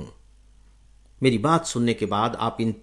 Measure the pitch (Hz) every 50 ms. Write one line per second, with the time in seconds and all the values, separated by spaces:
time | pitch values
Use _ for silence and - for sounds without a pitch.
0 | 71 62 - - - - - - - - - - - - - _ - - - -
1 | - - - - 131 131 120 107 104 151 165 165 165 - - 123 120 117 113 -
2 | 107 98 101 101 110 117 113 - 110 117 113 - 117 113 107 -